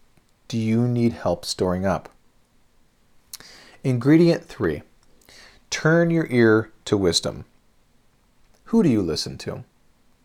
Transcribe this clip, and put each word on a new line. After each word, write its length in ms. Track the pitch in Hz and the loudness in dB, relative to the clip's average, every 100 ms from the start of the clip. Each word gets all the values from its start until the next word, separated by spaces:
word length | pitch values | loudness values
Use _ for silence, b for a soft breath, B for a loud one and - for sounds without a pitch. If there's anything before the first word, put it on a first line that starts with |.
| _ _ _ _ - | _ _ _ _ -10
do 100 | 117 | -6
you 300 | 110 113 123 | -2 0 0
need 260 | 120 117 | 0 -2
help 320 | 117 101 87 - | -2 -4 -4 -6
storing 400 | - 92 90 95 | -4 -2 -2 -2
up? 240 | 82 - _ _ _ _ _ _ _ _ _ _ _ _ - B B B B | -4 -6 _ _ _ _ _ _ _ _ _ _ _ _ -20 B B B B
Ingredient 600 | 139 127 131 160 170 160 | -4 -2 4 4 4 2
three, 380 | - - 92 76 - _ _ _ _ b b b - | -4 -4 -4 -4 -10 _ _ _ _ b b b -12
turn 400 | - 156 165 170 | -4 0 2 2
your 160 | 165 - | 0 0
ear 400 | 123 113 110 107 - - | 4 6 4 2 -8 -4
to 120 | 104 | 0
wisdom. 480 | 95 82 - - - _ _ _ _ _ _ _ _ _ _ _ - | 2 0 -4 -10 -16 _ _ _ _ _ _ _ _ _ _ _ -4
Who 160 | 226 | 0
do 80 | 180 | 2
you 140 | 110 | 2
listen 340 | 87 76 - 131 | -2 -4 -8 -12
to? 240 | - - - _ _ _ _ _ | -12 -12 -16 _ _ _ _ _